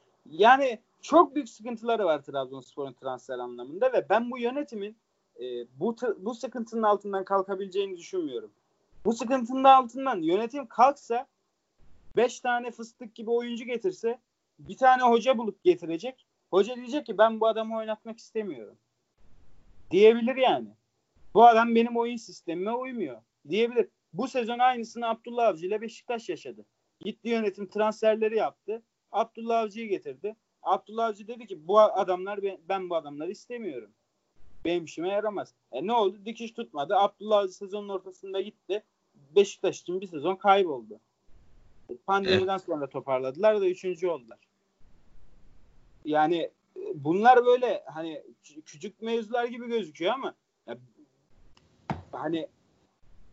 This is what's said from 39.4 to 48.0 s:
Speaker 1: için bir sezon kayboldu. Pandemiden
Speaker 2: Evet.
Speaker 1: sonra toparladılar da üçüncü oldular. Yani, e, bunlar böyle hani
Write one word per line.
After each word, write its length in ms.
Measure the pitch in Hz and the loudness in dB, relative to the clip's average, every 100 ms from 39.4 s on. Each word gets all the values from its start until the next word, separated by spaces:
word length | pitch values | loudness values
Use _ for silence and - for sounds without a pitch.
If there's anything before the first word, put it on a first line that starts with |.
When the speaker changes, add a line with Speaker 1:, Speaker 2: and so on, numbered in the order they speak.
| 202 - 185 135 | 2 0 -4 -4
Speaker 1:
için 200 | - 185 | -6 -8
bir 60 | 196 | -8
sezon 300 | 160 160 190 | -6 -4 0
kayboldu. 640 | 202 196 175 131 107 104 _ _ - - - - - - - - - | 4 4 4 -4 -10 -20 _ _ -20 -20 -20 -20 -20 -20 -18 -10 -2
Pandemiden 460 | 196 190 190 190 | -2 2 2 2
Speaker 2:
Evet. 100 | 190 | -4
Speaker 1:
sonra 260 | 185 156 135 | -4 -6 -6
toparladılar 720 | 139 127 131 131 143 214 214 | -8 -4 -2 -2 2 2 4
da 80 | 185 | 0
üçüncü 400 | 180 185 170 180 | -2 -6 -4 -4
oldular. 300 | 151 113 - _ _ _ _ - - - - - - - - - - - _ | -4 -10 -20 _ _ _ _ -20 -20 -20 -20 -20 -20 -20 -20 -20 -20 -20 _
Yani, 320 | - 151 156 170 143 - _ - | -2 2 2 0 -4 -12 _ -14
e, 40 | - | -12
bunlar 500 | 156 139 185 233 247 | -6 -2 4 6 8
böyle 400 | 247 247 247 175 - | 6 4 2 -4 -8
hani 360 | 151 | -10